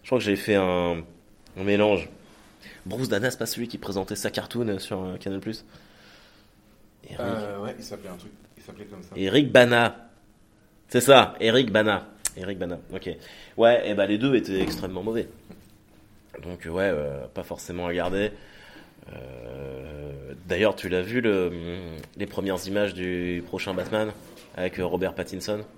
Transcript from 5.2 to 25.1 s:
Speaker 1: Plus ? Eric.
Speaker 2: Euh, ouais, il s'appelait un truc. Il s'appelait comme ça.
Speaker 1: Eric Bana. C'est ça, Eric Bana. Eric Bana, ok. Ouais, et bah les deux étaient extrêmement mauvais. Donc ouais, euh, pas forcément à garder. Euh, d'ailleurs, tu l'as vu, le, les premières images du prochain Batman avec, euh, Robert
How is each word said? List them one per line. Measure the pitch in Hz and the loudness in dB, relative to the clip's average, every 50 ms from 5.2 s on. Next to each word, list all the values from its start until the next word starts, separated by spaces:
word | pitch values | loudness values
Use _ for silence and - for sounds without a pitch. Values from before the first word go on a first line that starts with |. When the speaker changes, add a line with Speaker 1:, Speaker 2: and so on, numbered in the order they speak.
| - 98 98 98 | -8 -6 -6 -6
Speaker 1:
Plus ? | 92 110 110 - - - - - - - - - - - - - - - _ _ _ _ _ _ _ _ _ _ - _ _ _ - - | -6 -8 -10 -10 -14 -20 -20 -20 -20 -20 -20 -20 -20 -20 -20 -20 -20 -20 _ _ _ _ _ _ _ _ _ _ -20 _ _ _ -20 -14
Eric. | - - | -10 -8
Speaker 2:
Euh, | 120 117 113 110 104 104 101 101 104 | -6 -4 -4 -4 -6 -8 -8 -8 -10
ouais, | 120 - | -10 -10
il | 104 110 | -12 -14
s'appelait | - 107 98 98 92 | -14 -14 -14 -12 -14
un | 90 | -16
truc. | 87 90 107 - - - _ _ | -16 -16 -20 -20 -20 -20 _ _
Il | - - | -20 -20
s'appelait | - 90 - 104 | -20 -18 -18 -18
comme | - - - - | -16 -16 -18 -18
ça. | - - | -14 -6
Speaker 1:
Eric | - 95 95 107 143 147 127 | -2 0 4 6 6 4 8
Bana. | 104 127 123 120 120 117 117 110 - - - - _ _ _ _ _ _ _ _ _ _ _ _ _ _ _ | 8 8 8 10 8 4 4 2 0 -4 -20 -20 _ _ _ _ _ _ _ _ _ _ _ _ _ _ _
C'est | _ - 123 | _ 0 2
ça, | 120 135 139 123 107 - - - | 8 10 10 10 10 6 0 0
Eric | 107 113 110 131 127 110 | 2 4 4 4 2 4
Bana. | 95 107 107 107 101 92 - - - - - - - | 4 4 4 4 2 0 -2 -10 -20 -8 -8 -8 -8
Eric | 98 92 98 98 87 | -6 -8 -8 -6 -6
Bana, | 90 87 87 80 - - 92 | -6 -6 -6 -10 -10 -12 -12
ok. | 92 - 92 80 - - - - - - - - | -8 -8 -8 -10 -10 -14 -20 -20 -20 -20 -12 2
Ouais, | - 113 117 120 117 - 98 | 6 8 8 8 6 4 0
et | 104 | 2
bah | 98 98 | 2 4
les | 98 104 | 2 2
deux | 107 123 139 135 | 2 4 4 4
étaient | 110 - - 95 95 | 4 2 2 0 0
extrêmement | 95 82 - 85 - 90 92 90 95 | 0 -2 -2 -6 -6 -6 -6 -6 -4
mauvais. | 110 113 117 - - - - - - - - - - - _ _ _ - - - _ - - _ _ - - - | -4 -4 -4 -4 -6 -12 -20 -20 -20 -20 -20 -20 -20 -20 _ _ _ -20 -20 -20 _ -20 -20 _ _ -18 -14 -12
Donc | 87 90 - - | -12 -12 -12 -10
ouais, | 82 82 92 98 98 87 | -6 -2 0 0 0 0
euh, | 73 73 71 69 69 64 - - | 0 -2 -4 -6 -8 -12 -10 -10
pas | 95 87 | -10 -10
forcément | - 87 - - - 87 90 87 | -8 -12 -12 -10 -10 -8 -6 -4
à | 87 87 | -2 -2
garder. | 87 85 90 92 98 104 104 - - - - - - - - - - - - _ - - - | -2 -2 0 0 0 -2 -2 -4 -10 -20 -20 -20 -20 -20 -20 -20 -20 -20 -20 _ -20 -20 -18
Euh, | - - 62 65 64 62 58 60 62 67 69 67 67 65 67 73 76 73 73 73 69 69 67 67 69 65 92 | -18 -16 -16 -16 -16 -14 -14 -14 -12 -12 -12 -12 -12 -12 -12 -14 -14 -12 -12 -12 -12 -12 -14 -14 -16 -14 -4
d'ailleurs, | 87 90 87 107 104 95 | -2 2 4 4 4 4
tu | - - | 2 -4
l'as | 90 90 90 | 0 0 0
vu, | 90 101 117 127 | 0 0 -2 0
le, | 117 110 101 95 90 85 87 85 85 87 87 95 90 85 80 78 - - - | 2 2 2 2 2 0 -2 -6 -8 -8 -10 -10 -10 -12 -12 -14 -16 -16 -8
les | - 101 | -8 -8
premières | - - 101 95 98 95 90 - | -6 -4 -4 -2 -2 -2 -4 -4
images | 95 98 104 104 101 90 | -2 0 0 0 0 -2
du | 92 90 90 90 90 87 90 87 87 85 | -4 -4 -2 -2 -2 -2 -2 -4 -4 -6
prochain | - - 95 - 101 92 | -6 -8 -6 -4 -4 -4
Batman | 92 90 92 107 107 110 107 101 - - - - - - - - | -4 -4 -2 -2 -2 -2 -2 -6 -12 -18 -20 -20 -20 -20 -16 -8
avec, | - 90 92 - 98 | -6 -6 -4 -2 -2
euh, | 90 | -2
Robert | 85 87 90 92 90 | -2 0 -2 -2 -4